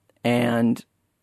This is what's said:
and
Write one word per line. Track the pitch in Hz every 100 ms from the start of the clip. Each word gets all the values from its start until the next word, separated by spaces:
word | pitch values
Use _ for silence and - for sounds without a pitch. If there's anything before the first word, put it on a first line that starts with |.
| _ _ 120
and | 120 120 117 117 113 - _ _ _